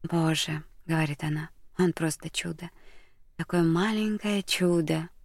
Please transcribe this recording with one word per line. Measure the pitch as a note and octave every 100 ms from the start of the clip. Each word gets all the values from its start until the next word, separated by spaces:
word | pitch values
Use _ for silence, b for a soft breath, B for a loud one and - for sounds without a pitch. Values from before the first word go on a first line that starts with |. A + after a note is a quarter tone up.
«Боже», — | E3 E3+ D#3+ D#3 - D3+ - - -
говорит | E3 D#3 D3
она, — | D#3 D3+ D#3 - - -
«он | F3+
просто | - E3 - E3
чудо. | - F3 D#3+ E3+ b b b b b - -
Такое | E3 F3
маленькое | E3 E3 G3+ G#3+ G#3+ G#3 G#3 G3+
чудо». | F#3+ - F3+ F3 D#3 D#3+ E3 -